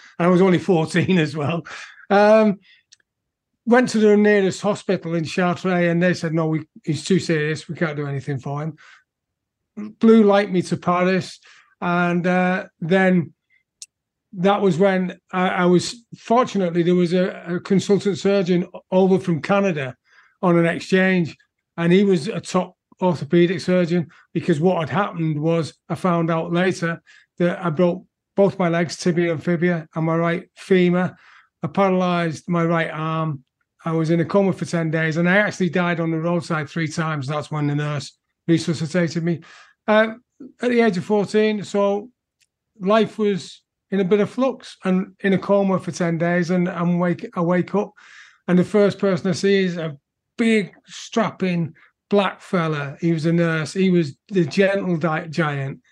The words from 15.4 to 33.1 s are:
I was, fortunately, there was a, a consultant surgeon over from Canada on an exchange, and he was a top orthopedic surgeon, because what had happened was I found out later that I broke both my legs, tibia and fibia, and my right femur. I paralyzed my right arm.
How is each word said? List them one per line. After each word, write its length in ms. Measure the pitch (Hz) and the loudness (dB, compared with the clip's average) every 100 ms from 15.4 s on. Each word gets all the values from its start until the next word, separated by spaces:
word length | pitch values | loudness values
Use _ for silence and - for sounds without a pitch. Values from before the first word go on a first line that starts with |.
| 185 | -2
I 160 | 196 180 | 2 4
was, 380 | 180 - - - - | 4 2 -12 -18 -14
fortunately, 640 | - 226 247 196 180 170 | 0 2 2 0 -2 0
there 120 | 170 | 2
was 180 | 180 175 | 2 2
a, 300 | 185 185 - - | 2 0 -4 -8
a 140 | 175 | -8
consultant 580 | - 196 - 202 202 175 | 0 0 2 0 0 -2
surgeon 480 | 190 202 180 175 185 - - | 0 0 2 0 -2 -10 -2
over 280 | 185 190 185 | 2 4 2
from 240 | 185 160 | 0 -4
Canada 540 | - 202 196 151 131 - _ _ _ - | 0 0 0 -2 -8 -12 _ _ _ -4
on 160 | 185 170 | 2 4
an 100 | 170 | 2
exchange, 680 | - - 185 190 185 156 - _ _ _ - | -2 0 2 2 2 -2 -6 _ _ _ -4
and 160 | 170 | 2
he 120 | 185 | 4
was 240 | 202 180 156 | 4 2 0
a 120 | 180 | -8
top 360 | - 185 180 _ _ - | -4 -4 -4 _ _ -4
orthopedic 580 | 185 165 143 175 175 175 | -2 -2 0 4 4 0
surgeon, 480 | - 180 170 175 151 _ _ | 0 0 2 0 -4 _ _
because 280 | 170 143 156 | -6 -2 2
what 200 | 175 170 | 2 0
had 100 | 147 | -2
happened 500 | 147 202 175 160 147 | -2 -4 -2 -4 -2
was 340 | 156 165 147 - - | -2 -2 -4 -10 -10
I 60 | |
found 360 | 165 185 170 165 | -4 0 0 0
out 220 | 165 170 | -2 -2
later 500 | 170 185 180 165 165 _ - _ - | 0 0 -2 -6 -8 _ -20 _ -4
that 260 | 175 - | -2 -2
I 60 | 175 | -4
broke 340 | 151 175 185 - _ _ - | 0 0 0 -10 _ _ 0
both 220 | 196 - | 2 2
my 100 | 175 | -2
legs, 280 | 170 165 - | 0 -2 -4
tibia 360 | 185 165 170 | -2 0 0
and 100 | 160 | -2
fibia, 460 | - 170 175 170 160 | -2 -2 0 -2 -6
and 120 | 165 160 | -6 -2
my 100 | 165 | 0
right 320 | 170 170 - | 0 -2 -8
femur. 600 | _ - 190 180 180 180 - _ - _ _ | _ 0 2 4 2 -2 -6 _ -20 _ _
I 40 | 156 | -8
paralyzed 840 | 175 196 185 180 175 165 147 - | 0 0 2 0 0 -2 -6 -4
my 160 | 175 | -2
right 260 | 165 170 160 | 0 0 -2
arm. 520 | 156 160 | -4 -6